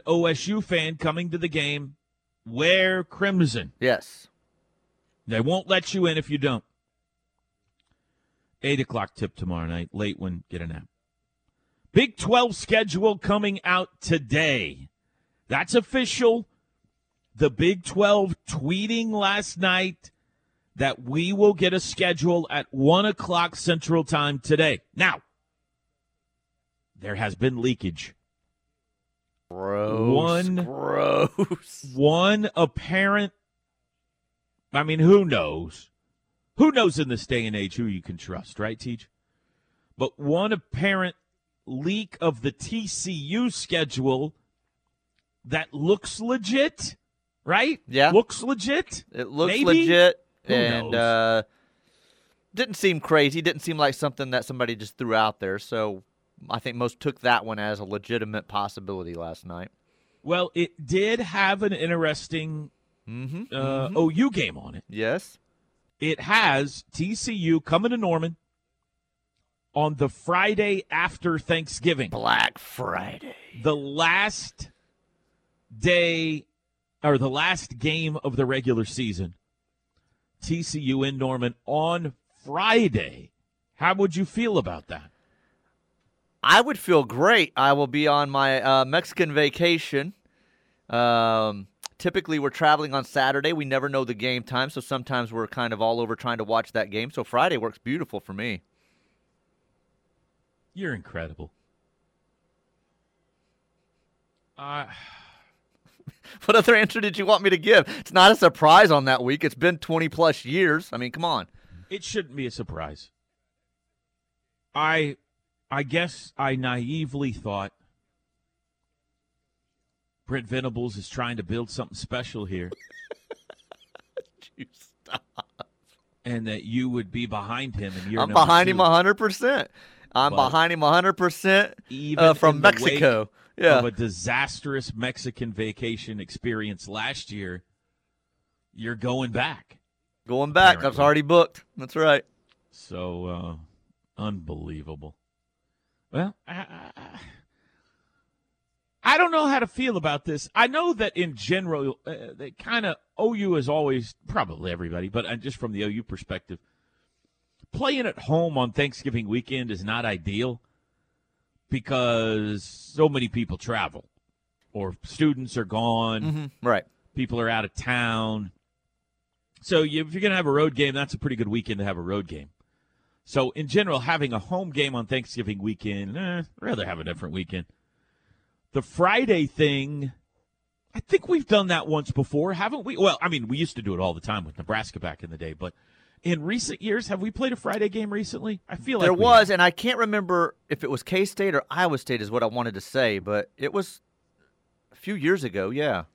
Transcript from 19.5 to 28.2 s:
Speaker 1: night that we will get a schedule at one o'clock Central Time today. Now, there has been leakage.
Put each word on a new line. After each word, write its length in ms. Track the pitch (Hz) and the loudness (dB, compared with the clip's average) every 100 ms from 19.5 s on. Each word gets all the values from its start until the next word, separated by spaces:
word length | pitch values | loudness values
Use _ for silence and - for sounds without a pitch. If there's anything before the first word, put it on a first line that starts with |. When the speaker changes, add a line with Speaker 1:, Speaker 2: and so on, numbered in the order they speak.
| 170 | -2
Speaker 1:
night 540 | 190 185 190 - - _ _ _ _ _ _ - | 0 2 -2 -6 -18 _ _ _ _ _ _ -2
that 280 | 135 120 | -2 -2
we 300 | 123 143 175 | -4 -2 -2
will 200 | 196 208 | 4 6
get 200 | 175 180 | 6 2
a 60 | 180 | 2
schedule 680 | - - 180 160 170 175 160 | -2 0 0 2 2 2 0
at 180 | 143 - | -6 -6
one 360 | 135 139 180 214 | 2 4 6 4
o'clock 500 | - - 170 170 - | -2 -2 0 0 -2
Central 480 | 175 165 156 165 | -2 -2 0 0
Time 360 | 143 156 147 139 | 0 0 0 -2
today. 400 | - 151 156 107 - - | 2 4 4 0 -6 0
Now, 260 | 185 - _ _ _ _ _ _ _ _ _ _ _ _ _ _ _ _ _ _ | 0 0 _ _ _ _ _ _ _ _ _ _ _ _ _ _ _ _ _ _
there 200 | 101 101 | -10 -6
has 200 | 107 90 | -6 0
been 260 | 127 123 | -2 0
leakage. 540 | 127 120 92 78 - - | 0 -2 -4 -6 -12 -20